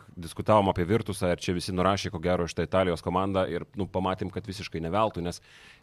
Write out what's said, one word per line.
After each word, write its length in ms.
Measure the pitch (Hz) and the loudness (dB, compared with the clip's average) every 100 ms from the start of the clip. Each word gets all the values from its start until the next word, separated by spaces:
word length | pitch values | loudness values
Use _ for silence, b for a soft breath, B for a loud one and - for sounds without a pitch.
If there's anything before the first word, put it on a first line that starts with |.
| - | -6
diskutavom 560 | - 82 - - 107 98 | -14 -10 -4 4 6 6
apie 160 | 90 85 | 4 2
Virtusą 460 | 110 - 92 90 | 0 0 -2 0
ir 80 | 85 | 0
čia 140 | - 90 | 0 -2
visi 180 | - | -2
nurašė, 380 | 92 92 98 90 | 0 2 2 -2
ko 80 | 85 | -4
gero, 240 | 87 90 85 | 0 0 0
šitą 220 | - 82 | -2 0
Italijos 340 | 92 92 82 | 2 2 0
komandą 400 | - 87 98 95 92 | -2 0 0 0 0
ir, 160 | 85 85 | -2 -6
nu, 140 | - 92 | -6 -4
pamatėm, 400 | 92 92 92 95 | -2 -2 -2 -4
kad 160 | 90 90 | -6 -8
visiškai 320 | 92 87 87 | -10 -8 -6
ne 100 | 82 | -2
veltui, 320 | 98 110 87 87 | 0 0 0 -6
nes 160 | - B B B B | -6 B B B B